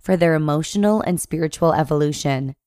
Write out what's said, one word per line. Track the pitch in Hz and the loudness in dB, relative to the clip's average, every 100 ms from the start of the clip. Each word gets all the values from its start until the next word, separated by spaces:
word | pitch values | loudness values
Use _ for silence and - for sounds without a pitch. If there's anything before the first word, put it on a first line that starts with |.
for | - 185 | 0 2
their | 170 | 4
emotional | 160 151 147 156 208 208 214 | 2 2 0 -2 0 2 2
and | - 175 | 0 -4
spiritual | - 160 160 - 165 | -4 -4 -4 0 0
evolution. | 156 151 151 147 147 147 135 135 139 | 2 0 0 0 -2 -2 -2 -4 -10